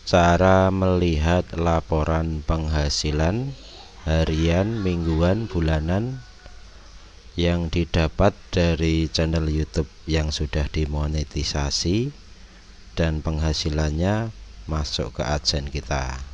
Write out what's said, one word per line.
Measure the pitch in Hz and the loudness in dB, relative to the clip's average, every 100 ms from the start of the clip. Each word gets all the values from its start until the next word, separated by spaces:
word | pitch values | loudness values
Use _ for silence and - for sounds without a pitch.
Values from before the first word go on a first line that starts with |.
cara | - 90 87 87 92 95 95 | 2 4 6 6 6 6 4
melihat | 95 95 90 87 78 80 90 90 | 4 2 4 2 2 2 2 0
laporan | 85 85 82 - 80 76 80 80 78 | -2 0 0 0 0 0 0 0 -4
penghasilan | - 80 78 76 73 - 76 76 80 110 135 135 - - - - | -2 -2 0 0 0 -2 -2 0 0 0 -4 -8 -16 -20 -20 -10
harian, | 80 80 80 78 82 85 101 113 | -2 0 2 2 2 2 0 0
mingguan, | 92 85 82 80 87 104 113 | -2 0 0 2 2 2 -2
bulanan | 87 80 78 80 95 123 131 - - - - - - - - - - - - | 0 0 0 0 -2 -2 -8 -14 -20 -20 -20 -20 -20 -20 -20 -20 -20 -12 -2
yang | 85 87 82 | 0 2 0
didapat | 87 80 87 80 - 98 - - | 0 0 2 0 4 2 2 -4
dari | 92 85 80 82 80 78 | 2 2 2 2 2 0
channel | - 80 82 78 | 0 0 0 0
YouTube | 76 78 - 78 - - | -2 -2 -2 -4 -8 -4
yang | 80 78 | -2 0
sudah | - 76 80 76 | -2 -2 -2 -2
dimonetisasi | 80 76 73 76 76 73 76 71 76 73 - 85 104 131 - - - - - - - - - | -2 -2 -2 -2 -2 -4 -4 -4 -2 -2 -2 0 0 -2 -6 -20 -20 -20 -20 -20 -20 -12 -2
dan | 82 78 | 0 0
penghasilannya | 80 78 78 76 82 76 78 76 92 107 113 - - - - | -2 0 0 0 -2 0 0 0 0 0 -2 -10 -18 -16 -6
masuk | 78 - - - - | -4 -4 -4 -6 -4
ke | |
adsense | - 151 - 147 143 | -2 -2 -2 -2 -4
kita. | 147 - 139 131 127 - | -8 -4 -4 -4 -8 -12